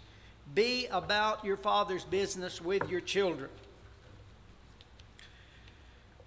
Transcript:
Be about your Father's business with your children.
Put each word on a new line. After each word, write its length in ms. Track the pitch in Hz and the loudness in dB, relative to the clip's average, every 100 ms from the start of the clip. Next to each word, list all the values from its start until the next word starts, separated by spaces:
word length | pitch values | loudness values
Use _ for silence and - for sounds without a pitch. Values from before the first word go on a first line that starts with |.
| - - - - - | -20 -20 -20 -20 -2
Be 340 | 143 233 247 240 | 2 2 2 0
about 560 | 190 156 208 214 214 | -2 2 2 4 2
your 140 | 202 196 | 0 0
Father's 480 | 208 202 185 180 - | 2 2 2 -2 0
business 560 | 185 190 185 180 - | 0 0 -2 -6 -6
with 280 | 170 196 185 | 0 0 2
your 120 | 175 | -2
children. 480 | 170 190 190 147 135 - - - - - - - - - - - - - - - - - - - - - - - - - - - | 0 2 2 0 -6 -12 -20 -20 -20 -20 -20 -20 -20 -20 -20 -20 -20 -20 -20 -20 -20 -20 -20 -20 -20 -20 -20 -20 -20 -20 -20 -20